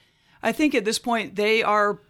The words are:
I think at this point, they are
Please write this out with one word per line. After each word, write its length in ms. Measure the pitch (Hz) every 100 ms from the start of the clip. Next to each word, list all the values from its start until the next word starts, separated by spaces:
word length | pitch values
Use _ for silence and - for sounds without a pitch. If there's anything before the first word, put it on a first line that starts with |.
| _ _ _ _
I 100 | 220
think 220 | 226 302
at 100 | 240
this 140 | 202 226
point, 380 | 240 233 185 190
they 260 | 208 220
are 380 | 208 208 208 202